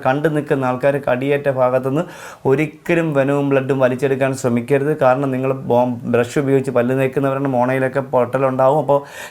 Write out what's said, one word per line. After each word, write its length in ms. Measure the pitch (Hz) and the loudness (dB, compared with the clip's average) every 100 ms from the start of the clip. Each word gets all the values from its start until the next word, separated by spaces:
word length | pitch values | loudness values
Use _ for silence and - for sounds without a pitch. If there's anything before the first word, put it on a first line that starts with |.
| 131 | 0
കണ്ടു 220 | 139 160 | 0 0
നിൽക്കുന്ന 360 | 151 143 139 | -2 -2 -2
ആൾക്കാർ 360 | 127 127 143 143 131 | 0 0 0 0 0
കടിയേറ്റ 380 | 127 139 143 139 | -2 0 0 0
ഭാഗത്തുനിന്ന് 540 | 131 127 127 131 143 175 - - - 135 | 0 2 0 0 -2 -4 -10 -20 -4 0
ഒരിക്കലും 680 | 143 151 - - 170 165 | 2 0 -4 -2 0 0
വെനവും 360 | 139 139 143 139 | 0 2 0 2
ബ്ലഡും 300 | 135 131 135 | 0 0 2
വലിച്ചെടുക്കാൻ 560 | 123 127 139 131 135 | 0 2 -2 0 -2
ശ്രമിക്കരുത്. 600 | 131 127 120 120 139 143 151 | -2 -2 -2 0 0 0 2
കാരണം 340 | 131 131 139 | 2 2 0
നിങ്ങൾ 220 | 131 135 | -2 -2
ബോം-, 480 | 135 135 120 123 117 | -2 0 2 0 -2
ബ്രഷ് 360 | 120 117 120 156 | 0 0 0 0
ഉപയോഗിച്ച് 320 | 135 135 135 | 2 0 2
പല്ല് 260 | 123 120 131 | 0 2 0
തേക്കുന്നവരുടെ 500 | 135 139 139 135 139 | 0 0 -2 0 0
മോണയിലൊക്കെ 520 | 123 123 131 131 135 | 0 0 0 0 -2
പൊട്ടലുണ്ടാവും. 800 | 127 127 117 135 135 131 135 156 | -2 0 0 0 0 2 2 2
അപ്പോൾ 200 | 139 139 - - - | 2 0 -2 -14 -8